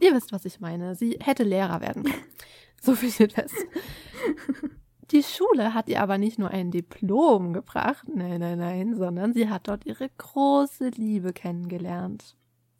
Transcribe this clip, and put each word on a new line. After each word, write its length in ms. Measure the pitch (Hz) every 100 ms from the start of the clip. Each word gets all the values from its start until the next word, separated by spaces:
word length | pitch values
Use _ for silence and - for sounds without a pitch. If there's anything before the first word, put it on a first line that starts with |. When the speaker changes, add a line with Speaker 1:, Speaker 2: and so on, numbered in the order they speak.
Speaker 1:
ihr 140 | 359
wisst, 180 | 262 -
was 120 | 190 185
ich 140 | -
meine. 340 | 170 170 180
Sie 240 | 185 233 -
hätte 220 | - 269
Lehrer 380 | 214 190 190 170
werden 240 | - -
können. 120 | 285 - - - -
<laughs> 340 | - - _
So 120 | -
viel 160 | 247 247
steht 240 | - 208
fest. 200 | - -
Speaker 2:
<laughs> 1600 | 427 349 349 - - - - 494 - - - 294 - _ _ -
Speaker 1:
Die 120 | 294
Schule 500 | 285 - 403 320 214
hat 140 | 226 220
ihr 120 | -
aber 160 | 196 196
nicht 200 | 208 226
nur 120 | 190
ein 200 | 190 180
Diplom 800 | 175 170 - 185 220 320 208 180
gebracht, 540 | 175 - - - 285 -
nein, 260 | 294 180 175
nein, 180 | 170 175
nein, 360 | 175 180 202 220
sondern 380 | 180 175 208
sie 140 | 240 220
hat 160 | 196 -
dort 160 | 202
ihre 240 | 208 220 269
große 800 | - - 277 277 285 285 - 254
Liebe 420 | 240 220 208 180
kennengelernt. 1040 | 180 175 175 175 175 180 196 185 214 - _ _ _ _